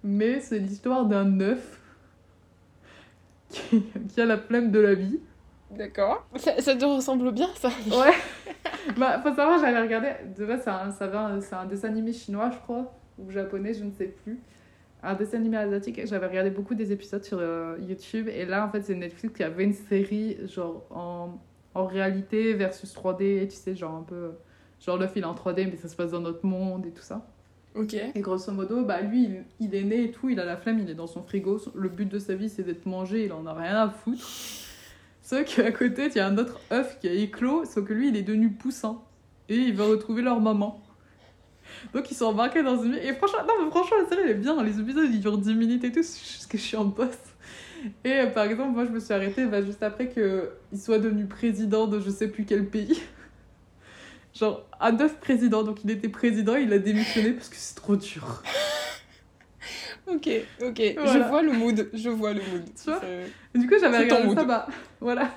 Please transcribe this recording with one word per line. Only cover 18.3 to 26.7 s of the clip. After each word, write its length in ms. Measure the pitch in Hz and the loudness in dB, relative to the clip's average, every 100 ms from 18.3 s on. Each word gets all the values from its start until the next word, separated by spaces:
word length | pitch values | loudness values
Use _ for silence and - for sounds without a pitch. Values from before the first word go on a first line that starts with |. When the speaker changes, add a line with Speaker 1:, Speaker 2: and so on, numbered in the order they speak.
| - 185 | -6 -4
Speaker 1:
là, 200 | 196 208 | -2 -2
en 40 | |
fait, 100 | 208 | -4
c'est 140 | 202 | -4
Netflix 420 | 180 175 - 226 - | -6 -6 -8 -10 -4
qui 60 | |
avait 220 | 160 170 | -4 0
une 100 | 202 | 0
série, 640 | 202 - 196 196 208 220 - 190 | 0 0 0 2 -2 -2 -6 -8
genre, 380 | - 170 170 - | -6 -6 -8 -12
en, 480 | - 175 175 175 175 - _ _ | -12 -10 -8 -10 -12 -20 _ _
en 100 | 185 185 | -4 -2
réalité 680 | 190 190 190 196 220 226 | 0 0 0 -2 0 2
versus 360 | 202 190 190 196 | 2 0 -2 -14
trois 200 | - 185 | -6 -4
D, 320 | 185 196 196 196 | 0 2 2 0
tu 60 | - | -6
sais, 200 | - 185 | -8 -6
genre 180 | 165 | -8
un 80 | 160 | -10
peu, 280 | 160 175 170 165 - _ _ _ | -10 -10 -10 -12 -20 _ _ _
genre, 120 | - 180 | -4 -2
l'œuf, 160 | 190 202 | 0 -2
il 60 | |
est 40 | 165 | -4
en 80 | |
trois 180 | 170 185 | -4 -2
D, 140 | 175 190 | 0 -2
mais 100 | 170 | -4
ça 120 | 170 | -12
se 60 | |
passe 180 | - 170 | -6 -4
dans 80 | 175 | -2
notre 260 | 170 165 190 | -4 -2 -2
monde 400 | 185 190 | 0 -2